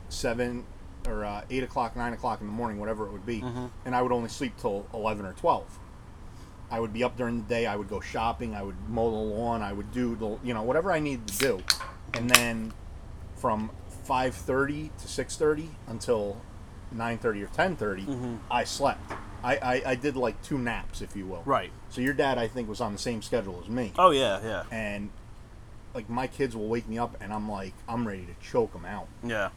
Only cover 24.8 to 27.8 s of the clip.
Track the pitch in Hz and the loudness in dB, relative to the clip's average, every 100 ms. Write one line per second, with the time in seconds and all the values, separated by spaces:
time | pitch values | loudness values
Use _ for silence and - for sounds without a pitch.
24.8 | 104 101 101 - - - - - - - | -2 -4 -6 -10 -14 -16 -16 -16 -16 -14
25.8 | - 127 107 120 131 - 135 113 107 117 | -10 -8 -4 -2 -2 0 0 0 0 0
26.8 | 110 113 117 - 104 107 107 101 95 - | 0 -2 -2 -4 -6 -4 -2 -4 -6 -8